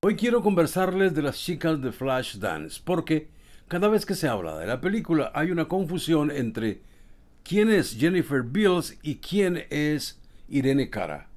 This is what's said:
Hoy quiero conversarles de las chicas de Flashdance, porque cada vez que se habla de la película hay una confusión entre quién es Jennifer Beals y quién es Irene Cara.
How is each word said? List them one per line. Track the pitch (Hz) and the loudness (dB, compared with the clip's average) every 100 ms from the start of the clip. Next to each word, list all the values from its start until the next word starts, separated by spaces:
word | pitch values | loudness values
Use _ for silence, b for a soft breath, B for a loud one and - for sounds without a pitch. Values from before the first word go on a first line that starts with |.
| 202 | 2
Hoy | 214 | 2
quiero | 233 240 | 2 2
conversarles | 208 185 156 - 190 185 190 | 4 4 2 2 0 2 2
de | 151 | 2
las | 143 131 | -2 -2
chicas | - 170 165 156 | -6 -2 0 0
de | 131 | -2
Flashdance, | 110 131 131 127 104 98 80 78 - | -4 -2 -2 -2 -6 -4 -4 -8 -12
porque | - 175 160 156 151 b b b b | -4 -2 0 -2 -2 b b b b
cada | 175 208 | 0 2
vez | 214 - | 2 0
que | 190 | -2
se | 156 | 0
habla | 110 85 78 | -2 -4 -6
de | 85 | -4
la | 127 | -2
película | 165 214 160 160 131 - | -2 -2 0 0 0 -2
hay | 160 | -2
una | 175 160 | -2 0
confusión | 185 180 175 - 160 151 | -2 -2 -4 2 2 2
entre | 143 117 110 110 98 b b b b b - | 0 -4 -2 -4 -4 b b b b b -20
quién | - 196 214 | -2 2 6
es | 208 - 110 | 4 2 0
Jennifer | 151 180 151 139 | 2 2 2 0
Beals | 117 147 208 180 156 - | 0 2 4 2 0 -8
y | 151 143 | -8 -8
quién | - 190 190 170 - | -2 0 2 0 -4
es | 147 151 151 - - b b b | -2 0 -2 -4 -14 b b b
Irene | 143 131 135 123 | 0 2 2 0
Cara. | 104 87 73 - | -4 -6 -6 -12